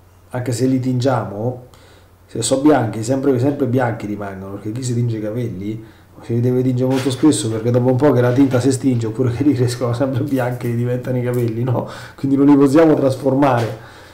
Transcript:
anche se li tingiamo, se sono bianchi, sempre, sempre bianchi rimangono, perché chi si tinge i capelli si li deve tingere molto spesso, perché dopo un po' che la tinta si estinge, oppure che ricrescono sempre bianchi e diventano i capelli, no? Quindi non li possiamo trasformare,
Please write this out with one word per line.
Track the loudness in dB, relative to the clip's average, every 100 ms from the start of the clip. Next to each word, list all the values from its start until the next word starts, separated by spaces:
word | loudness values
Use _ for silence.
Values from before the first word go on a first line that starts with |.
| _ _ _
anche | -6 -4
se | 0 0
li | 0
tingiamo, | 0 0 0 0 -4 -6 -6 -6 -14 -20 -20 -20 _ _ _
se | -6
sono | -2 2
bianchi, | 4 4 0 -4
sempre, | -4 0 0 2
sempre | 0 0 0
bianchi | 0 0 -4 -8
rimangono, | -8 -8 -10 -12
perché | -10 -10
chi | -8
si | -4
tinge | -2 -2 -4
i |
capelli | -6 -6 -8 -8 -8 -10 -14 -20 -20 -20
si | -6
li | 0
deve | 0 2
tingere | 0 0 0
molto | 0 -2
spesso, | 2 2 2 -2
perché | -2 0
dopo | 2 2
un | 4
po' | 4
che | 4
la | 2
tinta | 4 2 4
si | 2
estinge, | 0 0 0 -2
oppure | -2 -2
che | 2
ricrescono | 0 2 0 0 -4
sempre | -2 -2 -2
bianchi | -2 -2 -2 -4 -4
e | -2
diventano | -2 -4 -2 -4
i |
capelli, | -2 -2 -2 -2
no? | -2 -2 -4 -12 -18
Quindi | -6 0 4
non | 6
li | 6
possiamo | 6 6 6
trasformare, | 4 2 0 0 2 2 2 -2 -6 -14 -20 -20